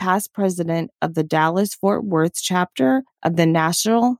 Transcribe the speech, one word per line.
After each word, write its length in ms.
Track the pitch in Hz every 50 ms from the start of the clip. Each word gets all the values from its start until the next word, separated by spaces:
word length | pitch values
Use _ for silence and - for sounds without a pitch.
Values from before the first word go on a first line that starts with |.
past 320 | 190 185 185 180 - - _
president 580 | - 196 190 185 175 170 165 165 165 160 - - _ -
of 120 | 165 160
the 100 | 165 156
Dallas-Fort 800 | 156 - 156 156 160 170 190 208 202 - - - 196 208 - 226
Worth 380 | 208 175 156 160 175 - - -
chapter 600 | - 185 180 180 - _ - 131 131 262 262 262 - _ _ -
of 140 | 165 170
the 100 | 165 170
National 720 | 165 160 170 160 160 175 - - 220 226 233 233 247 254 -